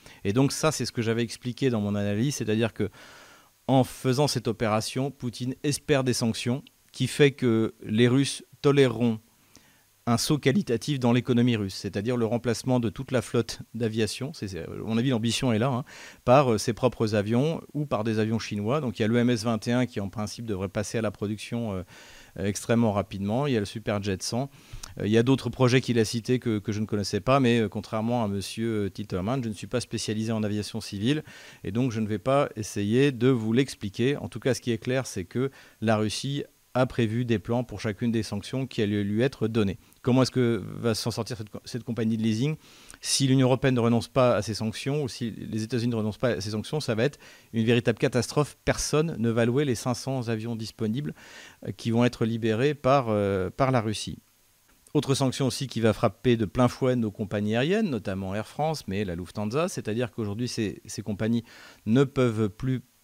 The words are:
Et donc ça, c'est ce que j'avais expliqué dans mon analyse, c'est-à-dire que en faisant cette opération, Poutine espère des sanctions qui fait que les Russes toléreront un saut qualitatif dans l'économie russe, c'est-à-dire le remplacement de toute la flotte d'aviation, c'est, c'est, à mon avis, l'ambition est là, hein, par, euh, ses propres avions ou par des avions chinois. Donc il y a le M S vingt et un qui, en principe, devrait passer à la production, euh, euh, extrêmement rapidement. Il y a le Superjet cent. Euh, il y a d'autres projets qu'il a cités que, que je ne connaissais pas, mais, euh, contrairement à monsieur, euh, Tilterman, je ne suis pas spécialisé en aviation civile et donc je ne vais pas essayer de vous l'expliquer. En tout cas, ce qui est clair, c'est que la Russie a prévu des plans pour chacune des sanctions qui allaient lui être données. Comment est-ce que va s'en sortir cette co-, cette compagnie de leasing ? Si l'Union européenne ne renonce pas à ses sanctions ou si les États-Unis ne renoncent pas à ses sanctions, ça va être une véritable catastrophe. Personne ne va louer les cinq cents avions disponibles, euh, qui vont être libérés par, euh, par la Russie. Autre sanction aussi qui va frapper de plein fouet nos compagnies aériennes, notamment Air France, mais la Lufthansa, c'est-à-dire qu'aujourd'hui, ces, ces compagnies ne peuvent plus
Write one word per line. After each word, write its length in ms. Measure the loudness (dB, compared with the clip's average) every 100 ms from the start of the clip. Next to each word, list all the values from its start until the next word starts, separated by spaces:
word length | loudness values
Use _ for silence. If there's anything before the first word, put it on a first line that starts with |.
| -20 -8 -2
Et 80 |
donc 180 | 2 2
ça, 200 | 2 -2
c'est 140 | -2 -4
ce 60 |
que 100 | -4
j'avais 220 | -2 0
expliqué 480 | -2 -6 -8 -2 0
dans 100 | 0
mon 140 | 0 0
analyse, 400 | -2 0 -2 -2
c'est-à-dire 380 | -2 0 0
que 160 | -2 -6 -6 -20 -20 -20 -20 _ _ 2
en 160 | 4
faisant 440 | 4 0 0 2 2
cette 220 | 0 -2
opération, 600 | -2 0 0 0 -4 -4
Poutine 460 | -6 -10 -6 -8 -4
espère 400 | -2 -2 2 2
des 100 | 2
sanctions 480 | 2 0 0 -2 -4 -6 _ _
qui 160 | -4 -2
fait 240 | 4 4
que 420 | 4 2 2 2 -2
les 240 | -2 4 6
Russes 360 | 6 2 -4 -12 0
toléreront 580 | 4 6 6 4 0 0 _ _ _ -20 _ _ _ _ 0
un 80 | 2
saut 220 | 2 2
qualitatif 600 | 2 2 0 -2 -2 0
dans 140 | 2
l'économie 420 | 2 4 4 4 2
russe, 200 | -2 -6
c'est-à-dire 420 | -6 -4 -2 0
le 80 | 0
remplacement 540 | 0 -2 -2 0 0
de 100 | 0
toute 220 | -4 -2
la 100 | -2
flotte 380 | 0 0 -2 -6 -10 -4
d'aviation, 580 | -2 0 -2 -2 -8
c'est, 140 | -8 -10
c'est, 160 | -8
à 40 | -8 -8
mon 140 | -2 0
avis, 140 | 2
l'ambition 420 | 2 0 0 2
est 60 | 2
là, 80 | 2
hein, 160 | -2 -6 -14 -20 -2 6
par, 280 | 6 8
euh, 40 | 2
ses 160 | 0
propres 400 | 0 0 0 0
avions 480 | 2 2 2 2 -2 -6 -6
ou 100 | -2
par 180 | -2
des 140 | 0 0
avions 220 | 0 0
chinois. 420 | -2 -4 -2 -2
Donc 160 | -2 0
il 60 |
y 20 | 2
a 20 |
le 100 | 4
M 120 | 4
S 140 | 2
vingt 240 | 0 -2 0
et 40 |
un 140 | 0 0
qui, 140 | -4
en 100 | -6
principe, 360 | -6 -8 -6 -6
devrait 220 | -4 -2
passer 300 | -4 -4 -2
à 40 |
la 100 | -2
production, 640 | -2 -4 -4 -6 -6 -4
euh, 100 | -6 -8 -16 -20 -20 -16 -6
euh, 60 | -4
extrêmement 460 | -2 2 4 4
rapidement. 540 | 2 -2 -4 -2 0 0
Il 80 |
y 40 | 0
a 20 |
le 80 | -2
Superjet 500 | -6 -4 -2 -2 -4
cent. 280 | -2 -4 -6 -10 -18 -16 -12 -4
Euh, 60 | 4
il 60 |
y 60 | 4
a 60 |
d'autres 260 | 6 4 2
projets 300 | 2 4 4
qu'il 200 | 2 2
a 60 | 2
cités 340 | 0 0 0
que, 180 | 0 -2
que 140 | -2
je 80 | -4
ne 80 | -2
connaissais 340 | -2 -2 -2
pas, 180 | 2 4
mais, 200 | 4 4
euh, 100 | 2
contrairement 540 | -4 -6 -4 -2 -2
à 40 | -2
monsieur, 580 | -4 -6 -4 -2 -2 -2
euh, 40 |
Tilterman, 540 | -6 -6 -4 -2 -2
je 60 | -4
ne 40 |
suis 140 | -6 -6
pas 120 | -6
spécialisé 520 | -4 -6 -4 -2 -2
en 100 | -2
aviation 400 | -2 -2 -4 -8
civile 420 | -8 -2 0 0 -4 -18 -20 -14
et 80 | -6
donc 200 | -2 0
je 80 | -2
ne 80 | -2
vais 120 | -2
pas 300 | 0 2 0 -4
essayer 560 | -6 -2 2 4 4
de 160 | 4 2
vous 260 | 2 2
l'expliquer. 640 | 2 0 -2 -8 -2 0 -2
En 100 | -6
tout 120 | -4
cas, 160 | -2 -2
ce 60 |
qui 100 | -2
est 80 | -4
clair, 260 | -2 -4 -4
c'est 200 | -8 -6
que 260 | -4 -4 -6 -20 -4
la 160 | 0 2
Russie 460 | 0 -4 -6 -6 -8 _ _ 0
a 100 | 0
prévu 400 | 2 0 0 0
des 140 | -2
plans 240 | 0 -2
pour 180 | -4 -6
chacune 300 | -6 -2 -2
des 100 | 0
sanctions 460 | -2 -6 -6 -6 -4
qui 160 | -2
allaient 200 | 0 0
lui 200 | 0 0
être 240 | 0 0 -2
données. 320 | 2 0 -2 -12 _
Comment 180 | 2 4
est-ce 100 | 4
que 320 | 2 2 0 -4 -4
va 160 | -2
s'en 160 | 0 -2
sortir 260 | -4 -6 -8
cette 140 | -10
co-, 100 | -14 -10
cette 180 | -10
compagnie 320 | -6 -2 0 0
de 60 |
leasing ? 360 | 0 2 0 -4 -10 -20 -20 -12
Si 240 | -4 0 4
l'Union 220 | 4 4
européenne 260 | 4 2
ne 60 | 4
renonce 280 | 4 2 0
pas 280 | 2 4 4
à 80 |
ses 100 | 0
sanctions 500 | -4 -4 -6 -4 -4
ou 60 | -4
si 220 | -6 -8
les 320 | -8 -6 -6
États-Unis 260 | -2 -2 0
ne 60 | -2
renoncent 240 | -2 -2
pas 100 | -2
à 120 | -2
ses 100 | -4
sanctions, 280 | -6 -4 -4
ça 140 | -2
va 120 | 0 0
être 120 | -2 -20 -20 _
une 120 | 0 2
véritable 320 | 4 2 0
catastrophe. 580 | 0 0 0 0 -2 -2 -2
Personne 500 | -2 0 0 0 0
ne 120 | 0
va 140 | 2 2
louer 200 | 2 0
les 80 |
cinq 220 | 0 -2 -4
cents 340 | -4 -4 -4
avions 260 | -4 -4 -8
disponibles, 600 | -8 -4 -2 -2 -6 -10 -18 -20 -20 -14 -12
euh, 40 |
qui 180 | -6 0
vont 160 | 4 2
être 180 | 2
libérés 520 | -2 0 0 2 0 2
par, 320 | 4 4 4
euh, 400 | 2 4 2 0
par 220 | 0 2
la 100 | 2
Russie. 380 | 0 -4 -6 -12 _ _ _ _ _ _ _
Autre 220 | 0 2 2
sanction 320 | 0 0 -2
aussi 180 | -2 -6
qui 160 | 0
va 100 | 2
frapper 460 | 4 0 0 2 2
de 80 | 2
plein 220 | 2 2
fouet 280 | 2 0 2
nos 160 | 0
compagnies 440 | -4 -4 -2 0 0
aériennes, 340 | 0 0 0
notamment 460 | -4 -4 -6 -4 -6
Air 120 | -6
France, 360 | -4 -4 -4 -4
mais 180 | -4 -2
la 100 | -4
Lufthansa, 540 | -8 -6 -4 -2 -2
c'est-à-dire 420 | -4 -4 -4 -4
qu'aujourd'hui, 360 | -4 -6 -4 -4
ces, 360 | -2 -4 -4 -12
ces 160 | -10
compagnies 420 | -6 -2 0 0 -2 -16 -20 -8 2
ne 160 | 4
peuvent 440 | 4 2 0 2 -2
plus 340 | -2 -4 -4 -6 _